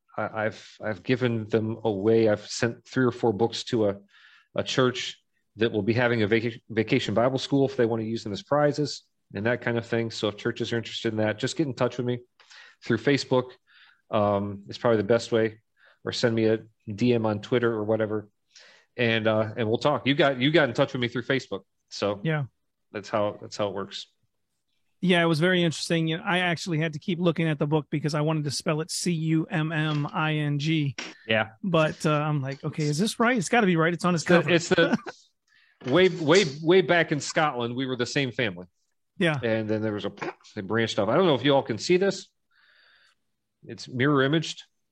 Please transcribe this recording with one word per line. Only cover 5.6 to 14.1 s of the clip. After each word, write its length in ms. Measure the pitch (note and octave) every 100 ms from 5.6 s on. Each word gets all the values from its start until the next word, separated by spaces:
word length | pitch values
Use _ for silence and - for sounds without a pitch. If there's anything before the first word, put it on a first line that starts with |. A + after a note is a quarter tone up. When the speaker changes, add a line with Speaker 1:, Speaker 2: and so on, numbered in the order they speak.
| A2+
Speaker 1:
will 100 | G#2+
be 100 | G2
having 300 | A#2 B2 A#2+
a 40 | G2+
vaca-, 340 | A2+ A#2 A2 -
vacation 420 | A2 A2 C3 -
Bible 260 | G#2+ B2+ C3
school 280 | - C#3+ C3
if 100 | -
they 100 | A#2
wanna 180 | A2+
use 180 | A2 A2+
them 100 | G#2+
as 100 | G2
prizes 600 | - D3 D3 C#3+ C#3+ - - _ _
and 100 | G2+ A2
that 140 | A#2+
kind 160 | B2 A#2
of 80 |
thing. 280 | A2+ A#2 A#2
So 160 | - G#2+
if 80 | G#2
churches 360 | A#2+ - A#2
are 40 | A#2
interested 360 | A2 - A#2
in 60 | A2
that, 200 | G#2+ G#2
just 180 | C3 -
get 100 | D3
in 80 |
touch 220 | A#2+ B2 -
with 100 | B2
me 140 | A#2+ - _ - - - _
through 140 | - A#2
Facebook. 520 | C#3+ C#3 - B2+ B2+ - _ _ - _ -